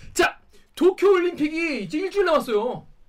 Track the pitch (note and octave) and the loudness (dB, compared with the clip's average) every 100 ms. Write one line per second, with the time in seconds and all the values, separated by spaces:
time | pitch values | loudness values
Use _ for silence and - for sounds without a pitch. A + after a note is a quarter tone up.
0 | - - - - _ - _ - F4+ F#4 | -12 -2 -2 -2 _ -20 _ 2 2 4
1 | F#4+ F#4 F4 B3+ D4+ D#4 E4+ B3+ F#3 D4+ | 4 4 2 -2 -4 -2 -4 -4 -6 -6
2 | F#4+ G4 F4+ D4 B3+ G#3 A#3+ F#3+ - - | -4 0 2 2 0 -2 -2 -6 -14 -20